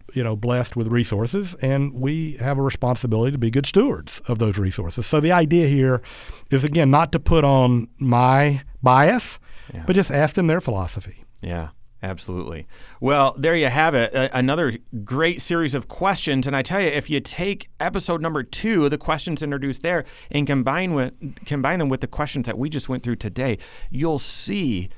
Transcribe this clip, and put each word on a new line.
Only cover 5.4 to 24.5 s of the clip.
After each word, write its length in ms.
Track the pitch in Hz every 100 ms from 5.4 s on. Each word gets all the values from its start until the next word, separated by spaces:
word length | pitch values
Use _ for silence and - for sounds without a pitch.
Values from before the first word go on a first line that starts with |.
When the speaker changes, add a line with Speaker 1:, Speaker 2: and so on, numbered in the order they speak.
| 151 170 147
Speaker 1:
here 340 | 143 131 123 - - - - -
is, 140 | 135
again, 260 | 147 160 139
not 220 | 143 165
to 80 | 165
put 240 | - 165
on 460 | 139 135 123 120 113 -
my 640 | 135 120 127 135 143 135 - -
bias, 580 | 127 131 156 240 - - - - -
Speaker 2:
Yeah. 100 | - 80
Speaker 1:
but 100 | 185
just 160 | 175
ask 240 | 143 151 -
them 120 | 165
their 140 | 175
philosophy. 640 | 139 98 92 104 - - - -
Speaker 2:
Yeah, 280 | 85 87 80 - - -
absolutely. 640 | 92 92 - 90 - 80 - - - -
Well, 340 | 127 143 135 127
there 180 | 165 170
you 120 | 135
have 280 | 143 165 135
it. 180 | 117
A-, 240 | 131 131 127
another 360 | 127 160 143 113 - 117 101
great 360 | 131 165 131
series 320 | - 170 151
of 140 | 131 -
questions. 580 | - 190 185 156 135 135
And 100 | 135
I 40 |
tell 200 | 131 196
you, 60 | 175
if 220 | 143 143
you 120 | 143
take 480 | - - 190 190 - -
episode 420 | 165 196 - 165
number 220 | 165 151
two, 460 | 123 - 220 202 143
the 80 | 147
questions 440 | - 156 - 151
introduced 400 | 147 143 139 123
there, 220 | 165 170 - - -
and 160 | 143 143
combine 480 | 139 127 160 185
with, 200 | 147 127 - 139 - -
combine 340 | 147 135 180
them 80 | 143
with 140 | 131
the 60 | -
questions 380 | - 151 143 120
that 100 | 104
we 100 | 147
just 200 | 147 -
went 140 | 127
through 120 | 123 113
today, 420 | 104 117 131 101 - - -
you'll 300 | 131 160 143
see 720 | - - -